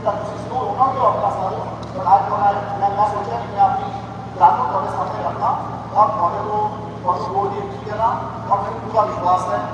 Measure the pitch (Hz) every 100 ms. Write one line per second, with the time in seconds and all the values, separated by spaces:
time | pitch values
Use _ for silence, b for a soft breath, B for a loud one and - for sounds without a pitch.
0 | 220 196 - - - 254 - 247 254 254
1 | 240 - 202 - 190 214 - - - -
2 | 185 196 - 208 208 196 - 196 202 202
3 | - - - 233 - 208 196 762 - -
4 | - - - - - - - - - -
5 | - - - - - - - - - -
6 | 415 415 - 202 208 208 214 - - -
7 | 349 359 - 392 403 - - - - 214
8 | 233 - - - - - - - - 220
9 | 208 - - 180 - - -